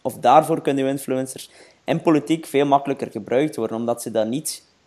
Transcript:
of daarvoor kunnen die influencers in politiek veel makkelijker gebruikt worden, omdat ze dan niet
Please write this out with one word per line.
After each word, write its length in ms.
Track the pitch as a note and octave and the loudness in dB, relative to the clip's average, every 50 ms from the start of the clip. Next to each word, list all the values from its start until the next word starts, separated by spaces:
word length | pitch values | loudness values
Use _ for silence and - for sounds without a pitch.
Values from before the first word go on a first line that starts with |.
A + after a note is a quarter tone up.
of 120 | - B2+ - | -8 -8 -6
daarvoor 460 | - - A#2+ A#2+ D#3 D#3 D#3+ E3 D3 | 0 4 6 6 6 6 4 2 0
kunnen 220 | - D#3 C#3 C#3 C3+ | 0 0 0 2 0
die 80 | C3+ C#3 | 0 -2
influencers 560 | C#3 - - C3 C3 C3 C3 - - - - - - - - _ _ _ | -2 -2 -2 -2 -2 -4 -6 -8 -12 -16 -18 -20 -20 -20 -20 _ _ _
in 180 | - C3+ E3 | -2 -2 0
politiek 440 | - - D#3 D3 D3 - D#3+ D#3+ D#3+ | 2 2 2 2 2 0 -2 -2 -2
veel 200 | - - C#3 C#3+ | -2 0 0 2
makkelijker 420 | C#3+ C#3 C#3 C#3 C#3 C3+ - C#3 - | 4 2 2 2 0 -6 -6 -6 -8
gebruikt 440 | - A2+ G2+ - A#2+ B2+ D3+ D#3 D#3 | -8 -10 -6 -2 0 0 0 0 -2
worden, 220 | - A2+ A2 A2+ A2+ | -4 -4 -4 -4 -4
omdat 240 | A#2 A#2 A#2 - | -2 -4 -4 -4
ze 100 | - C3+ | -6 -4
dan 180 | G#2+ A2+ A2 A2 | -2 0 0 0
niet 340 | A#2+ C#3+ D#3 - - - - _ _ _ _ | -2 -4 -6 -8 -10 -12 -14 _ _ _ _